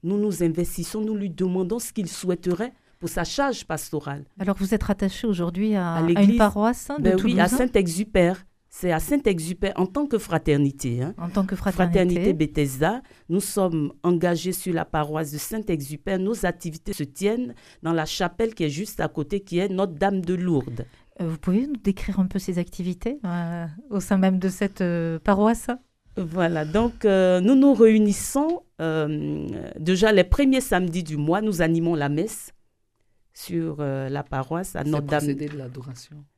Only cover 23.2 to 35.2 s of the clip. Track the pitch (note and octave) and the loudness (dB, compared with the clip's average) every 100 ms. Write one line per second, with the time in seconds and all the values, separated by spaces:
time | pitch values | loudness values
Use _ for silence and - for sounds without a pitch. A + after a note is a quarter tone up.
23.2 | G#3 F3 E3+ E3+ E3 D#3+ C#4+ G3+ F#3 G3 | -6 -4 -4 -6 -8 -12 -6 -6 0 4
24.2 | F#3+ F#3 F#3 F#3 G3+ - F3+ E3+ E3 E3 | 4 2 -2 -2 -4 -2 -2 0 -2 -2
25.2 | - G3 G#3 A#3 - B3 _ _ _ - | 0 4 4 2 -2 -8 _ _ _ -8
26.2 | F3 E3+ E3+ E3 D3+ F3+ A#3 A#3 G#3+ F#3+ | -6 0 0 0 0 2 0 2 4 6
27.2 | F#3 F3+ F#3+ C4+ C#4 A#3+ A3+ A3 G#3+ G3+ | 6 6 6 6 6 8 8 8 4 2
28.2 | - C4+ D4+ F4 _ _ D#3+ D#3+ D3+ D3+ | -2 -2 0 -2 _ _ -4 -2 -2 -2
29.2 | D3 D3 D3 - F2 - D#3 F#3 A3 G#3 | -4 -6 -6 -8 -10 -6 0 2 6 6
30.2 | F3+ - C#4 C4 B3 F#3 F#3 E3 D#3+ D3+ | 6 6 6 4 2 0 2 -2 -4 -4
31.2 | D3+ F3+ G#3+ F3 E3 E3 E3 E3 C#3+ D3 | 0 0 0 0 2 2 2 0 0 -2
32.2 | G#3+ - - _ _ _ _ _ _ _ | -4 -6 -16 _ _ _ _ _ _ _
33.2 | _ - - E3+ E3 D3 C#3+ C3+ C3+ C#3+ | _ -20 -6 -4 -4 -4 -4 -4 -4 -6
34.2 | D3 C3+ C3 E3 F#3 - C#3+ D3+ C#3+ D3+ | -6 -6 -4 -6 -6 -6 -2 -2 0 0